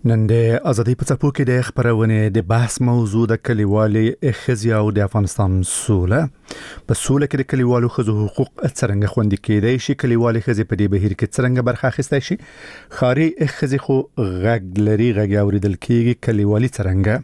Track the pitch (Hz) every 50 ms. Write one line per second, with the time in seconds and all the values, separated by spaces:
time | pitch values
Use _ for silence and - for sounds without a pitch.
0 | - 123 117 110 110 104 113 117 113 113 117 117 - - 131 107 113 110 127 -
1 | - - 139 - - 147 135 - 139 120 123 123 123 - - - 123 120 117 110
2 | 113 110 110 110 107 107 98 113 95 85 110 117 120 110 - - 127 123 120 120
3 | 117 104 98 110 117 107 113 110 _ - 120 104 107 98 101 107 110 107 104 110
4 | 110 113 - - - 139 107 - - - 123 107 107 117 113 107 107 107 101 104
5 | 101 98 - 110 101 95 - - 104 95 92 92 92 - - - - - 110 95
6 | 87 90 104 139 165 135 - - _ - - - - - - - - - 120 -
7 | - - 131 143 147 139 - 135 131 - - 131 127 120 123 120 120 120 - -
8 | 120 107 107 104 107 101 - - 131 - _ - - 135 - - - 117 101 101
9 | 101 101 - - 110 104 101 - - - 110 104 98 113 127 127 - - 139 -
10 | - 127 117 117 117 117 113 113 - - 120 101 110 - 117 92 104 98 98 98
11 | 95 104 95 - - 101 - - 127 123 123 127 123 120 120 - - 131 - -
12 | 131 - - 139 131 - - - - - - - - - - - - - - -
13 | - 123 127 139 165 160 160 - 160 135 - - - 135 131 139 - - 135 131
14 | 131 - _ - 117 95 92 90 90 110 117 113 95 92 90 101 107 104 107 101
15 | 117 120 110 101 107 101 101 104 101 101 98 104 92 104 95 - - - 120 117
16 | 117 120 120 - - - 113 104 101 101 107 107 120 127 - - 101 92 92 95
17 | 98 107 107 131